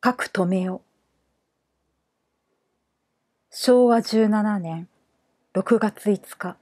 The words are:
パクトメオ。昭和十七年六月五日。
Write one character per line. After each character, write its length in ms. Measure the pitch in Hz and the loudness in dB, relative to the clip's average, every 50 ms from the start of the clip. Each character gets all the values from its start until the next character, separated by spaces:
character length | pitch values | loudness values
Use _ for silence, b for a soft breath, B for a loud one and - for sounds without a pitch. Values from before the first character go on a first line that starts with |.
| - 247 | 0 -2
パ 60 | 247 | -2
ク 160 | 247 - - | -2 -6 -8
ト 160 | _ - 185 | _ -2 -2
メ 240 | 175 190 190 185 185 | 0 0 -2 -2 -4
オ。 120 | 185 180 _ _ _ _ _ _ _ _ _ _ _ _ _ _ _ _ _ _ _ _ _ _ _ _ _ _ _ _ _ _ _ _ _ _ _ _ _ _ _ _ _ _ _ _ _ _ _ _ _ _ _ _ _ _ | -6 -8 _ _ _ _ _ _ _ _ _ _ _ _ _ _ _ _ _ _ _ _ _ _ _ _ _ _ _ _ _ _ _ _ _ _ _ _ _ _ _ _ _ _ _ _ _ _ _ _ _ _ _ _ _ _
昭 380 | _ - - - 247 247 247 240 | _ -6 2 4 4 6 6 4
和 140 | 233 233 | 4 2
十 280 | 226 - - 220 220 220 | 0 0 0 2 2 2
七 280 | 214 214 208 214 208 202 | 2 0 0 0 -2 -4
年 300 | 175 165 165 165 170 - _ _ _ _ _ _ _ _ _ _ _ _ | -4 -6 -10 -10 -12 -14 _ _ _ _ _ _ _ _ _ _ _ _
六 280 | _ 190 190 - 240 220 | _ -6 0 2 2 2
月 300 | 220 214 202 - - 208 | 2 -2 -4 -4 -2 -2
五 280 | 208 190 - - - _ | -2 -2 -4 -14 -18 _
日。 180 | - 180 - _ | -12 -12 -12 _